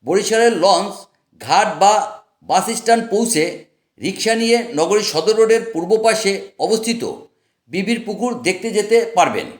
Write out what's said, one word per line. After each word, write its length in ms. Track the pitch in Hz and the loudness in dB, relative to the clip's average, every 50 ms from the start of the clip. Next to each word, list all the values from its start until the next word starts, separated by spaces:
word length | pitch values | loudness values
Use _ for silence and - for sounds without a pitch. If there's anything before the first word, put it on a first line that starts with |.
| _ | _
বরিশালের 480 | 131 170 196 196 - 220 226 233 233 233 | 0 0 0 0 2 2 4 4 4 4
লঞ্চ 360 | 170 165 196 185 170 196 202 196 - - _ _ _ _ _ _ _ | 4 4 4 4 4 0 -4 -10 -14 -20 _ _ _ _ _ _ _
ঘাট 280 | - 120 156 190 214 - - 151 | -4 0 2 2 2 0 0 2
বা 140 | 190 202 214 208 - - - - _ _ _ _ _ | 4 4 4 4 0 -4 -10 -18 _ _ _ _ _
বাস 180 | - 147 185 185 214 | -2 -2 -2 0 -2
স্ট্যান্ড 340 | 226 - - 226 233 233 226 226 | -6 -4 2 2 2 2 2 -2
পৌঁছে 340 | 196 214 233 - - 151 156 175 175 - - _ _ _ _ _ _ _ | -2 -2 -2 0 0 -2 -2 -2 -4 -12 -18 _ _ _ _ _ _ _
রিক্সা 320 | 110 165 190 - - 220 226 | -8 -6 -6 -4 -2 -2 0
নিয়ে 220 | 226 233 233 233 233 233 - - | 0 2 2 2 0 0 -4 -2
নগরীর 340 | 147 165 175 202 214 208 - | -2 0 2 2 0 0 0
সদর 240 | - - - 202 220 | -4 -2 0 0 2
রোডের 260 | 220 226 220 220 226 233 - | 2 4 4 4 2 0 -4
পূর্ব 200 | - 165 175 180 220 214 220 | -8 -8 -2 0 0 2 2
পাশে 280 | 226 208 220 - 196 196 180 - - _ _ | 2 0 2 0 -2 -2 -4 -8 -14 _ _
অবস্থিত 440 | - 180 220 214 - 233 226 233 - 87 - - - _ _ _ _ _ _ _ _ _ | -2 -2 -2 -2 -2 -4 -4 -4 -6 -10 -10 -12 -18 _ _ _ _ _ _ _ _ _
বিবির 280 | 131 185 196 196 240 233 233 | -6 -6 -2 -2 -4 -4 -4
পুকুর 280 | 208 208 180 220 247 233 - | -10 -8 -6 -4 -6 -6 -4
দেখতে 260 | - 185 - - - 226 | -4 -4 -4 -4 -6 -4
যেতে 260 | 196 214 202 - 226 233 226 226 - | -2 -2 0 2 2 2 2 0 2
পারবেন। 320 | 180 165 143 113 98 76 - - | 2 2 2 0 -6 -8 -8 -16